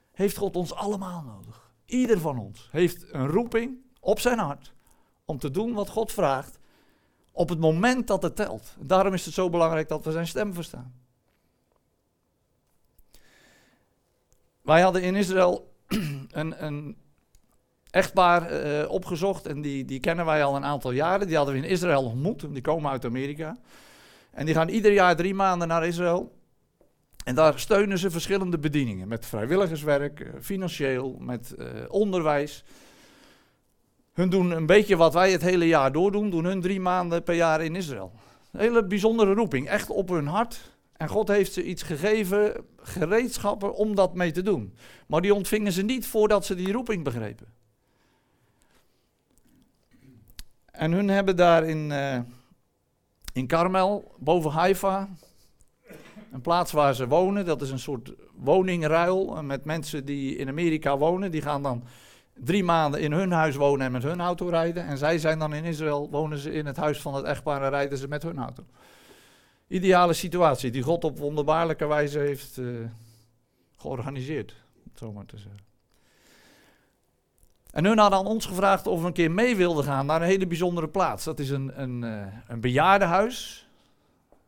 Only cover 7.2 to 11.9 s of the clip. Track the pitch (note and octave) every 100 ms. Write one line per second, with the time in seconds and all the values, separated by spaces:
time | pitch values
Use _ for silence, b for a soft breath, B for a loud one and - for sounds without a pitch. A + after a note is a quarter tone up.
7.2 | _ - E3+ E3+ D#3+ E3 A#3 B3+ - F#3+
8.2 | E3+ - G#3 A2 - - C#3 F#3 F#3+ F#3
9.2 | - D#3 F#3 E3+ E3 D#3+ D#3+ D#3 D#3 D#3+
10.2 | E3 - G#3 F3 D#3+ - B2 - _ _
11.2 | _ _ _ _ _ _ _